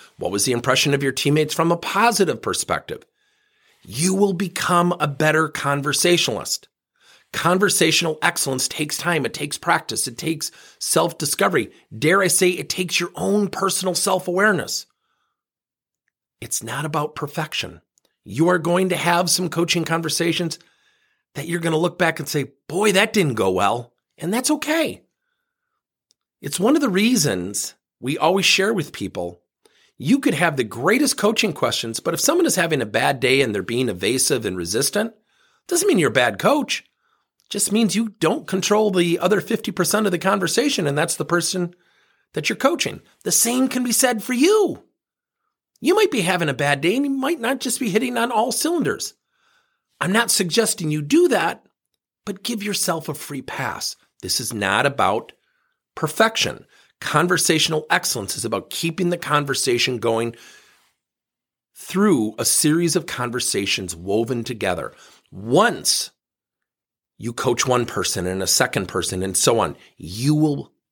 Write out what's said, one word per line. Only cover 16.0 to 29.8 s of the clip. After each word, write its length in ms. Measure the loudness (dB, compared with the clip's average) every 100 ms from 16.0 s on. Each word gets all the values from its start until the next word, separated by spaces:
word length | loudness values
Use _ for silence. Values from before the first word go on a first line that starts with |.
| _ _ _ -16
It's 220 | -8 -8
not 220 | -6 -6
about 320 | -4 -4 -4 -6
perfection. 640 | -8 -6 -6 -6 -8 -12 _ _ _ _
You 240 | -12 0 2
are 100 | 2
going 320 | 2 0 0
to 60 | 0
have 320 | 0 0 2
some 200 | 0 -2
coaching 360 | -2 0 0
conversations 720 | 0 -2 -2 -2 -2 -2 -4 -6 _ _ _ _ _ _ _
that 140 | -10 -6
you're 120 | -4
gonna 160 | 0 0
look 220 | 0 0
back 220 | -2 -2
and 80 | -4
say, 240 | -4 -4 _ -8
"Boy, 240 | -2 2
that 200 | 2 2
didn't 220 | 2 2
go 160 | 2 2
well." 440 | 4 2 0 -6 _ _ -10
And 160 | -4
that's 180 | -2 0
okay. 520 | -2 0 -2 -2 -4 _ _ _ _ _ _ _ _ _ _ _ _ _ _
It's 200 | -8 -2
one 140 | 2
of 80 | 2
the 80 | 2
reasons 840 | 2 2 4 2 0 -4 -6 -8 -12 _ _
we 180 | -6 -2
always 260 | 0 2
share 300 | 2 2 2
with 180 | 0 -4
people, 500 | -6 -8 -6 -10 -10 _ _ _ _